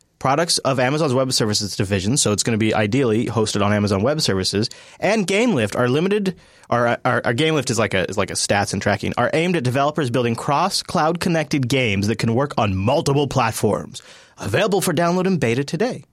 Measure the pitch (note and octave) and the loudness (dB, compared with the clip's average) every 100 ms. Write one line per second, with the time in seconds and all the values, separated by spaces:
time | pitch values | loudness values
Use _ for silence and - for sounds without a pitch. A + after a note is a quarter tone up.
0 | _ _ C3+ C#3+ E3+ - C3 C3 B2+ D3+ | _ _ 0 2 0 0 0 0 0 2
1 | D#3+ B2 C3 - A2+ G#2 G2+ - G2 G2+ | 0 0 0 0 0 -2 -4 -4 -2 0
2 | F#2+ C3+ A2+ G2+ - A2 A2+ A#2 G#2+ B2+ | 0 0 2 0 0 0 2 2 0 0
3 | B2+ A2 - A2+ G#2+ G#2 G2+ G#2 G2+ G2 | 2 0 0 0 0 0 2 2 2 2
4 | A#2 D#3 - F#2+ F#2 G2 A#2 - - - | 0 0 0 0 0 -2 -4 -6 -20 -4
5 | F3 A3 F#3 G3 B3 D3+ G#2 - B2 C#3 | -2 0 0 0 2 2 0 0 0 2
6 | F#3+ G#3 F#3+ E3+ - - - A#2+ A#2 A#2+ | 0 0 -2 -6 -14 -20 -2 0 2 0
7 | B2+ A#2+ - A#2+ D#3+ D#3 A#2+ A2+ G#2 G2 | 0 0 0 0 2 0 0 0 0 0
8 | - G2 F#2+ E2 - G2+ G2+ G2 G#2 G2 | 0 -2 -2 -4 0 0 2 -2 0 0
9 | F#2+ - B2 D#3+ F3 E3+ B2+ B2+ C#3 D3+ | -2 -2 0 0 0 0 0 0 0 0
10 | C3 B2+ A#2 A2+ - D3 F#3 - - F3 | -2 0 0 -2 -2 0 0 -2 -2 0
11 | D#3 E3+ F#3 E3 C#3+ D3 B2 C3+ A#2+ G2 | 0 0 0 0 0 -2 0 0 2 0
12 | G2+ A2+ A2+ A2+ C#3+ - G#2+ F#2+ G#2 D3 | 0 0 0 0 0 0 0 0 0 0
13 | D#3+ C#3 C#3+ C3+ A2+ - A2 G2+ D#2 - | 2 0 0 0 0 0 0 0 -4 -14
14 | - - - - F2 B2 G#3 F#3+ F#3+ D#3 | -20 -20 -20 -12 -4 0 2 0 0 0
15 | E3+ F3+ F#3 F3 B2 A#2 C#3+ E3 A#3+ E3 | 0 0 0 0 0 0 -2 -4 -4 -4
16 | - | -12